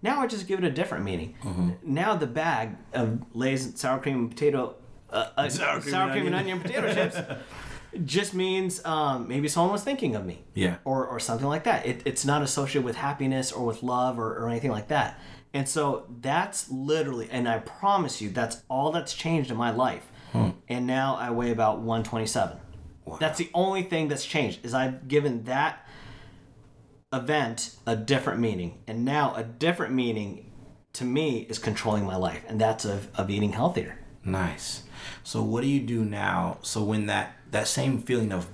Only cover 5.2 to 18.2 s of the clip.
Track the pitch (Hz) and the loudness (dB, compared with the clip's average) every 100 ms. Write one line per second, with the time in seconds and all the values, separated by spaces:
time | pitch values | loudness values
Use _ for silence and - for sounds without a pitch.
5.2 | - - 143 139 147 151 143 143 - - | -2 0 0 2 0 0 0 0 2 2
6.2 | 147 - 190 185 180 269 220 185 185 175 | 2 0 0 -2 -2 0 0 2 2 0
7.2 | - - - - - - - - 147 160 | -6 -8 -10 -14 -12 -14 -12 -6 0 2
8.2 | 208 185 185 190 190 180 160 156 147 127 | 0 0 0 2 0 -2 -2 2 2 0
9.2 | 113 131 147 - 180 208 - 277 190 110 | -2 0 0 4 4 2 -2 -2 0 -2
10.2 | 95 85 - - 92 85 - 135 127 120 | -4 -8 -8 0 0 0 -2 -2 -2 -4
11.2 | - 117 139 156 240 190 - 123 - 143 | -2 -2 0 0 2 2 2 -2 -2 0
12.2 | 139 147 139 - 143 143 123 113 139 139 | 2 2 2 0 0 0 0 -2 -2 0
13.2 | 135 131 131 - 120 113 123 123 127 120 | 0 0 0 -2 -2 0 0 2 2 0
14.2 | 110 107 117 117 131 107 104 143 113 - | -2 -2 -2 0 0 -2 0 2 2 -2
15.2 | - - - 143 135 156 143 131 - 120 | -16 -18 -8 -2 0 2 2 0 -4 -8
16.2 | 131 156 202 - - 131 139 156 143 123 | 0 0 0 -4 -6 -4 2 2 2 -2
17.2 | 110 127 120 113 - - 196 202 151 - | -4 -2 0 0 -2 -2 2 4 2 -2